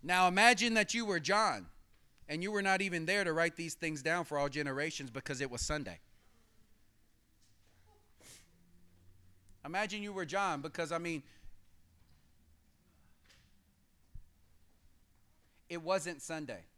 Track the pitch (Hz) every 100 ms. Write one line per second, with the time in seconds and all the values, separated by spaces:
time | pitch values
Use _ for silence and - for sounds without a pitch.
0 | 143 180 185 185 226 247 240 226 208 233
1 | 226 180 143 202 214 117 85 - - -
2 | - _ - 156 185 208 196 190 196 175
3 | 160 202 185 160 165 165 170 - 165 156
4 | 135 170 165 147 143 135 143 135 156 -
5 | 135 117 - 135 139 120 - 151 123 85
6 | - - - - _ _ - - - _
7 | _ _ _ _ _ - _ _ - -
8 | _ - - - - - - - - -
9 | - - - - - - 139 180 214 208
10 | 208 190 170 180 196 151 151 147 165 165
11 | 170 160 139 - - - - - - -
12 | - - _ - - - _ _ _ _
13 | - - - - - _ _ _ _ _
14 | _ - - _ - - - _ - -
15 | _ _ - _ _ _ - 170 160 190
16 | 165 156 - 160 147 104 82